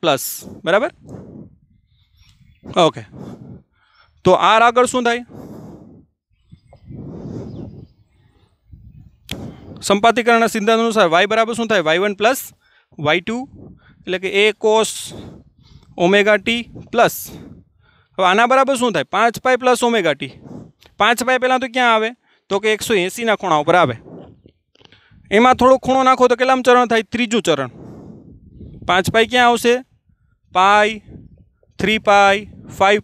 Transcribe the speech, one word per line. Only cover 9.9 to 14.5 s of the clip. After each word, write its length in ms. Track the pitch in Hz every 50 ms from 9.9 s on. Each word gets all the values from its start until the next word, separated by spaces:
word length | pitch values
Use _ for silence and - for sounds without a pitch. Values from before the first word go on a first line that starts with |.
| 202 202 202 233 214 247 220 240 233 226 226 220 -
સિદ્ધાંત 260 | 220 202 220 226 226 226
અનુસાર 240 | 233 208 220 190 165 160
વાય 180 | 175 196 202
બરાબર 220 | 220 226 226 220 233 233
શું 80 | 233 214
થાય? 140 | 220 190 156 156
વાય 160 | 160 180 196
વન 120 | 208 196 190
પ્લસ 200 | 208 233 269 - - - - _ _ _ _ _ _ _ _ -
વાય 280 | 147 147 160 190 180
ટુ, 120 | - 226 247 262 - - - - - - _ _ _ _ _
એટલે 180 | _ - 185 185 190
કે 60 | 185 190 196
A 40 | 208 214